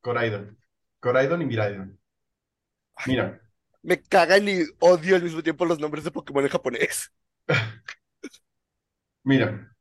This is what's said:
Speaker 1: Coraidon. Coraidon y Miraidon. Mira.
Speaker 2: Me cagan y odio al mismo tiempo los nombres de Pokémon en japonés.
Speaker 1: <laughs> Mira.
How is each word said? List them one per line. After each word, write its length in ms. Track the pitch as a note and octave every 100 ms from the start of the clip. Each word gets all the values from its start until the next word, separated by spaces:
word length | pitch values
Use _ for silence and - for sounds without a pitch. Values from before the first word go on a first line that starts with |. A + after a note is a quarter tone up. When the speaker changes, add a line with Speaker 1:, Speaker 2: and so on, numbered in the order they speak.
Speaker 1:
Coraidon. 560 | A#2+ A#2+ A#2 G#2 - - _ _ _ _
Coraidon 420 | B2 B2+ C#3 E3+
y 40 | C#3
Miraidon. 520 | A2+ G#2 G2 F#2+ - _ _ _ _ _ _ _ _ _ - -
Mira. 360 | B2+ G2 - _ _ _ _
Speaker 2:
Me 180 | - F3+
cagan 480 | _ G3 E3+ G3 G#3
y 140 | F#3+ D3+ -
odio 360 | E3+ F3 E3+ F#3
al 80 |
mismo 180 | F3 D#3+
tiempo 220 | D#3+ D3+ E3+
los 140 | D#3+
nombres 240 | D3+ D3
de 80 | D#3
Pokémon 320 | - - C#3
en 60 | C#3
japonés. 600 | - C3 A#2 - - - _ _ _ -
Speaker 1:
<laughs> 1800 | A#2+ A2 A2 - - _ _ - - _ _ _ _ _ _ _ _
Mira. 500 | C3+ C3 G#2+ A2 - _